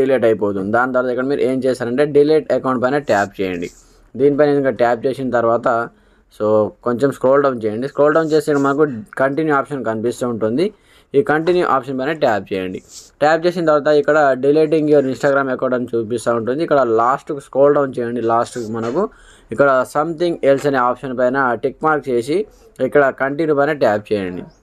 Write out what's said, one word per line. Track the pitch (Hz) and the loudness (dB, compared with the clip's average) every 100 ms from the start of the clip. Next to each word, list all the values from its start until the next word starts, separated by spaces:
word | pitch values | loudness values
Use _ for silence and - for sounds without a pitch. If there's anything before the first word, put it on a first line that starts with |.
డిలీట్ | 135 127 113 | 2 2 2
అయిపోతుంది. | 104 101 98 95 117 | 2 -2 -4 -2 0
దాని | 131 127 | 0 0
తర్వాత | 127 | -2
ఇక్కడ | 123 131 | -2 -4
మీరు | 143 123 | -2 -2
ఏం | 131 131 | -2 -2
చేస్తారంటే | 120 120 123 151 143 | -2 -4 -2 2 4
డిలీట్ | 147 156 135 131 | 4 2 0 -2
అకౌంట్ | 131 127 127 | -2 -2 0
పైన | 143 143 | -2 0
ట్యాప్ | 104 101 - | 0 0 -4
చేయండి. | 95 87 87 - _ _ _ 110 | -6 -6 -8 -14 _ _ _ 0
దీనిపైన | 143 139 147 143 | 2 4 2 2
ఇంకా | 135 107 | 0 0
ట్యాప్ | 120 120 131 | 0 0 -2
చేసిన | 127 127 120 | -4 -2 0
తర్వాత, | 117 117 131 117 117 _ _ _ _ - | 2 0 0 -2 -4 _ _ _ _ -4
so | 107 107 104 - 120 | 2 2 2 -2 -4
కొంచెం | 120 139 123 | 0 -2 0
స్క్రోల్ | 131 139 | 2 4
డౌన్ | 143 123 107 | 2 -2 -4
చేయండి. | 107 135 | -4 -6
స్క్రోల్ | 131 147 156 | 0 2 2
డౌన్ | 160 | 2
చేస్తే | 156 151 | 0 2
ఇక్కడ | 143 139 | 0 0
మనకు | 139 151 113 - - | 2 0 -2 -10 -2
కంటిన్యూ | 135 139 156 143 | -2 0 0 0
ఆప్షన్ | 131 143 113 | -2 -6 -4
కనిపిస్తూ | 110 117 120 123 | -2 -4 -4 -4
ఉంటుంది. | 113 110 123 202 - _ _ _ 139 | -2 -2 -2 -4 -6 _ _ _ -2
ఈ | - | 0
కంటిన్యూ | 151 165 180 175 | 0 0 0 2
ఆప్షన్ | 135 127 131 | 0 -2 -6
పైన | 131 160 | -4 -2
ట్యాప్ | 143 104 95 | 0 0 -4
చేయండి. | 95 92 95 - - - - | -6 -6 -8 -14 -20 -14 -2
ట్యాప్ | 147 160 | 0 2
చేసిన | 175 175 160 | 0 0 0
తర్వాత | 151 143 151 | 2 4 2
ఇక్కడ | 139 151 143 131 | 4 2 2 2
deleting | 139 151 156 160 151 | 2 2 2 2 4
your | 147 131 | 2 2
Instagram | 120 147 139 135 | -2 0 0 0
account | 123 131 127 | -2 -2 -2
అని | 120 | -2
చూపిస్తూ | 117 107 117 123 117 | -4 -4 -4 -2 -2
ఉంటుంది. | 110 135 165 | -2 -4 0
ఇక్కడ | 143 120 113 | 2 2 2
లాస్ట్కు | 117 139 - 143 - | 2 0 -4 -10 -6
స్క్రోల్ | 131 143 147 | 2 4 4
డౌన్ | 139 120 | 0 -4
చేయండి. | 120 120 113 | -6 -2 0
లాస్ట్కు | 117 117 123 110 113 | 0 0 -6 -8 -6
మనకు | 113 143 214 - - - - | -4 -4 -4 -8 -20 -20 -8
ఇక్కడ | 113 143 131 120 | 0 2 2 0
something | 147 156 156 175 160 131 | -2 -4 -2 -4 0 2
else | 139 147 | 2 2
అనే | 135 123 | 0 0
ఆప్షన్ | 123 139 123 | -2 -6 -2
పైన | 123 135 131 113 | 0 0 0 0
టిక్ | 135 - 156 | -4 -2 -2
మార్క్ | 151 131 | -2 0
చేసి | 120 120 170 220 _ - - 131 | -4 -2 -4 -4 _ -16 -6 0
ఇక్కడ | 147 139 131 | 2 2 0
కంటిన్యూ | 135 143 160 143 | -4 -2 0 0
పైన | 143 151 | 0 0
ట్యాప్ | 131 107 107 | 0 0 -2
చేయండి. | 104 92 90 - _ | -4 -4 -8 -14 _